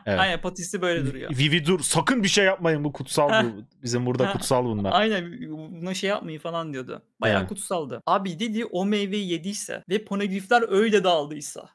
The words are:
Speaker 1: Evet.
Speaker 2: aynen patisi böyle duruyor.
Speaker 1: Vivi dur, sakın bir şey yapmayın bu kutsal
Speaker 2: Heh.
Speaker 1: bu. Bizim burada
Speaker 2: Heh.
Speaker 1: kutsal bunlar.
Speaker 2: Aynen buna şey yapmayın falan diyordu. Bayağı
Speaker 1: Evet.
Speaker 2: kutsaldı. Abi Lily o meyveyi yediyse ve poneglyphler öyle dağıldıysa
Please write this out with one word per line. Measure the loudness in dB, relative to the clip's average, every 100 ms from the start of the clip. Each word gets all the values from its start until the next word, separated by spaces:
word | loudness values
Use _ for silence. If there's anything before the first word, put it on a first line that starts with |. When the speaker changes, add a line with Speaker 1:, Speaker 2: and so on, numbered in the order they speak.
| 0
Speaker 1:
Evet. | 2
Speaker 2:
aynen | 2 0
patisi | -4 -6 -8 -2
böyle | 0 0 -2
duruyor. | -4 -4 0
Speaker 1:
Vivi | 2 4 2
dur, | 2
sakın | 2 2 2 2
bir | 4
şey | 4
yapmayın | 4 4 2 2
bu | 0
kutsal | -4 -2 2 4
Speaker 2:
Heh. | 4
Speaker 1:
bu. | 2 -2 -16 _
Bizim | -2 0 0
burada | 2 2
Speaker 2:
Heh. |
Speaker 1:
kutsal | 0 2 2
bunlar. | 2 0 2
Speaker 2:
Aynen | 2 2 0 -4 -10 -10 -10 -12 -10
buna | -6
şey | -4 -2
yapmayın | -2 -4 -10
falan | -6 -6 -6
diyordu. | -8 -8 -12 _ -2
Bayağı | 0 2
Speaker 1:
Evet. | 0
Speaker 2:
kutsaldı. | -6 -4 -4 -4 -6 0
Abi | 0 0 -4
Lily | -4 -4 -4
o | -2 0
meyveyi | 0 -2 -4 -4
yediyse | -4 -6 -8 -8 -10 -4
ve | -4
poneglyphler | -2 -4 -2 -2 2 2 4
öyle | 2 4 4
dağıldıysa | 4 2 0 -8 -12 -14 -16